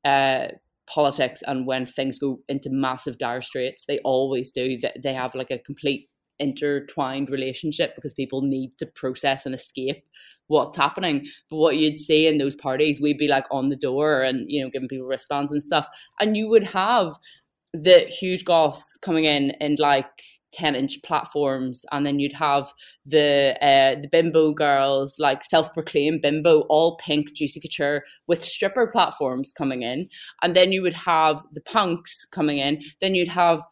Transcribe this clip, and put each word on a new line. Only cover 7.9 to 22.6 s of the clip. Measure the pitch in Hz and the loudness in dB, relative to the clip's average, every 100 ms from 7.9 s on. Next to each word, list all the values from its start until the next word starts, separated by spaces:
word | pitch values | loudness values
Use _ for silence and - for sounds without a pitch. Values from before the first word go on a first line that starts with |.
because | - 139 | -4 -12
people | - 131 135 | -8 -6 -4
need | 135 135 127 - | -2 -4 -6 -10
to | - | -14
process | - 131 131 143 135 | -8 -8 -2 -2 -2
and | 135 | -6
escape | 131 - - 127 - _ _ - _ _ | -10 -10 -6 -6 -6 _ _ -20 _ _
what's | 151 147 - | 2 2 0
happening. | 147 - 180 143 143 - _ | 0 0 -2 -2 -4 -20 _
But | 156 | 2
what | 160 147 | 2 4
you'd | 156 151 | 0 0
see | - 156 160 | 2 4 6
in | 151 | 2
those | 139 | 0
parties, | 139 143 131 151 139 | -4 -4 0 0 2
we'd | 147 143 | 0 2
be, | 147 | 2
like, | 135 - | 2 0
on | 135 135 | -2 -2
the | 135 | -2
door | 135 131 151 143 | -2 0 2 2
and, | 131 127 98 | 0 -2 -4
you | 143 | -4
know, | 131 | -4
giving | 135 127 | -8 -8
people | 131 127 | -8 -8
wristbands | 131 - 143 143 | -8 -6 -6 -4
and | 147 | -6
stuff. | - 160 147 - - - | -2 -2 -2 -18 -18 -4
And | 214 214 | -2 0
you | 214 | 2
would | 220 196 | 2 2
have | 185 202 247 175 147 _ _ _ _ _ | -2 2 2 0 -6 _ _ _ _ _
the | 165 165 175 - | -2 8 8 8
huge | - 185 185 185 | -4 -4 -4 2
goths | 170 151 143 - - | 4 2 0 -8 -8
coming | - 160 | -2 0
in | 156 147 139 - | 2 2 0 -2
in, | 147 147 | -2 0
like, | 147 139 135 - - _ _ | 2 2 0 -18 -20 _ _
ten | - 156 | -4 -2
inch | 131 135 - | -2 -4 -6
platforms, | - 156 - 147 143 135 131 123 - | -4 -4 -4 -2 -2 -2 -6 -8 -8
and | 143 143 | -4 -2
then | 143 | -2
you'd | 143 | -4
have | 143 151 143 | -2 0 0